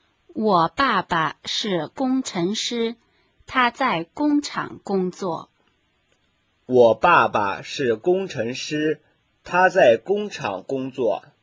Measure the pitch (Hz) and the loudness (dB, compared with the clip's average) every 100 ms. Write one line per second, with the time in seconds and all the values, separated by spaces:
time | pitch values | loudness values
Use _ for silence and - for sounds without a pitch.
0 | _ _ _ - 214 180 165 - 269 202 | _ _ _ -4 2 2 2 0 0 0
1 | - 170 156 - - - 220 175 151 - | 0 -2 -2 -4 -10 -6 -4 -4 -4 -4
2 | 262 262 - 190 170 220 - 240 226 233 | -2 -2 -4 -4 -2 -2 -6 -4 -4 -6
3 | _ _ _ _ - 262 240 - 262 175 | _ _ _ _ -6 0 0 0 -2 -2
4 | 165 - 294 294 285 - 151 - - 196 | -6 -2 0 0 -2 -8 -8 -10 -4 -2
5 | 180 175 190 160 - _ _ _ _ _ | -2 -4 -6 -8 -10 _ _ _ _ _
6 | _ _ _ _ _ _ - 127 117 110 | _ _ _ _ _ _ 0 6 6 6
7 | 175 160 113 113 101 95 - - 139 107 | 4 6 4 0 -2 -4 -8 -6 -2 0
8 | 175 185 190 127 113 127 - 151 156 - | 0 0 -2 -6 -6 -6 -6 -4 -2 -4
9 | _ _ _ _ - 175 185 180 147 117 | _ _ _ _ -2 2 4 6 6 4
10 | - 208 208 - 123 95 95 135 131 131 | 0 -4 -4 -8 -8 -8 -6 -6 -6 -4
11 | 117 95 - _ | -2 -2 -8 _